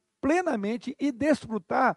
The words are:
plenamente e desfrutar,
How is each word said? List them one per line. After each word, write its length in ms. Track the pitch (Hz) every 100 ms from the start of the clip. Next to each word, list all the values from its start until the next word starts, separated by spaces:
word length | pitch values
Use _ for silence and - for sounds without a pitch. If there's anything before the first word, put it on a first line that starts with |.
| _ -
plenamente 760 | 277 349 349 226 202 240 254 -
e 120 | 285
desfrutar, 800 | 226 294 285 - 220 - 247 247